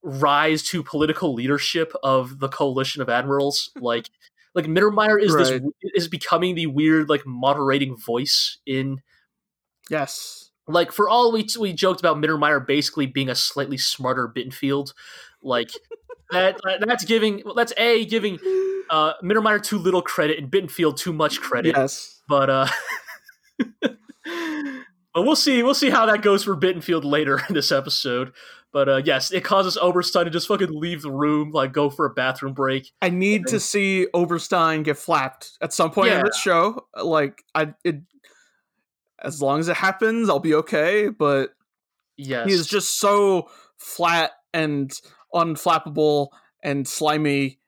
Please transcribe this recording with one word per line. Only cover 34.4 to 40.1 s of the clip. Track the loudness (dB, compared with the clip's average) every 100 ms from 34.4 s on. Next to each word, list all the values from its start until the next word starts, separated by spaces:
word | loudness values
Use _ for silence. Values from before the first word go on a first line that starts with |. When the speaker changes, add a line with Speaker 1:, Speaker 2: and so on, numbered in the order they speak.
| -2 2 2 2
Speaker 2:
get | 0 -2
flapped | 0 0 0 -8 -20 _
at | -6
some | 0 0
point | 2 2
in | 4
Speaker 1:
Yeah. | 0
Speaker 2:
this | 0
show. | 2 2 2 -2 -14 -8
Like, | 0 0 0 -4 _
I, | -4 -4 -4 -6
it, | -6 -10 _ _ _ _ _ _ _ _ _ _ _
as | -12 -4
long | 0 0
as | 0
it | 0
happens, | 0 2 0